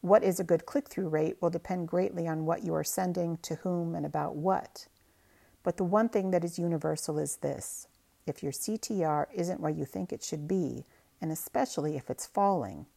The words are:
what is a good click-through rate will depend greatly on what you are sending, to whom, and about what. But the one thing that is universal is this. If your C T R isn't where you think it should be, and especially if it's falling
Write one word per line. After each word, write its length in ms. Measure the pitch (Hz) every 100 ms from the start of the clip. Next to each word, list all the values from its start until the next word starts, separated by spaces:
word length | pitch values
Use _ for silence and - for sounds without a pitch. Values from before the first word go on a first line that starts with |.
what 220 | 175 202
is 160 | 190 180
a 40 |
good 220 | 175 165 -
click-through 440 | 277 - - 180
rate 280 | 156 156 -
will 80 | 170
depend 380 | 170 - 180 165
greatly 400 | 175 190 180 165
on 180 | 160 160
what 180 | 170
you 100 | 170
are 100 | 160
sending, 540 | 156 - 185 180 170 165
to 120 | - 160
whom, 400 | 185 175 170 165
and 100 | 147
about 300 | 156 147 147
what. 520 | 175 190 - - - _ _ _ _ _ _ _
But 140 | - 170
the 60 |
one 260 | 180 208 226
thing 220 | 220 190
that 120 | 180
is 160 | 170 170
universal 600 | 170 165 160 156 - 151
is 180 | 147 -
this. 500 | 143 139 - - - _ _ _ -
If 180 | -
your 80 | 143
C 260 | - - 214
T 260 | - 202
R 260 | 160 147 143
isn't 260 | 202 170 185
where 120 | 156
you 140 | 156 143
think 260 | 185 185
it 120 | -
should 240 | - 156 151
be, 380 | 190 156 - - _ _ _
and 100 | 165
especially 640 | 160 - - 262 - 151 147
if 140 | -
it's 160 | - -
falling 640 | - 202 185 104 73 -